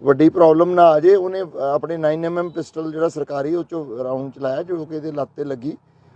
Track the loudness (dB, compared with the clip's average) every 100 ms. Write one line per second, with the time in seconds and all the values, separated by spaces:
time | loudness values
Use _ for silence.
0 | 2 4 4 6 6 6 4 6 6 6
1 | 6 4 2 -6 -8 -6 -2 -2 -4 -4
2 | -2 -2 -4 -4 -6 -8 -10 -8 -8 -4
3 | -4 -4 -6 -6 -4 -4 -6 -10 -10 -8
4 | -6 -6 -8 -8 -6 -6 -6 -8 -8 -10
5 | -8 -8 -8 -8 -8 -8 -8 -10 _ _
6 | _